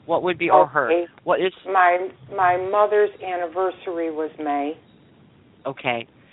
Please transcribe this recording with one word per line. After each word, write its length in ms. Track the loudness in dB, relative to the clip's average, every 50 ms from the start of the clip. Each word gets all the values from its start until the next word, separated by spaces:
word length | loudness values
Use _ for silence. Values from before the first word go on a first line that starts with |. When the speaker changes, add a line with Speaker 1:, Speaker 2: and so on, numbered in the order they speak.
| _
Speaker 1:
What 160 | -2 0 0 0
would 140 | 0 -2
be, 120 | 0 2 4
or 160 | 6 6 6
her? 240 | 4 2 0 2 2
Speaker 2:
Okay. 200 | 2 0 -2 -4 -10 -8 -2
Speaker 1:
What 180 | -2 0 0
is 100 | 0 -2 -4 -6 -6
Speaker 2:
My, 420 | -2 2 4 4 4 4 2 -2 -6 -10 -14 -18 -10 -4
my 220 | 0 2 2 2 0 -2 0
mother's 380 | 2 2 2 4 4 2 2 0 -2 -6 -10
anniversary 840 | -8 -6 -6 -6 -6 -4 -4 -4 -4 -4 -6 -10 -8 -6 -4 -4 -4
was 180 | -4 -6 -6 -8 -8
May. 360 | -8 -6 -4 -4 -2 -4 -6 -8 -10 -14 _ -20 -20 _ _ _ _ -20 -20 _ _ _ _ _ _ -10
Speaker 1:
Okay. 420 | -10 -10 -6 -4 -4 -4 -4 -6 -12 _ _ -20 _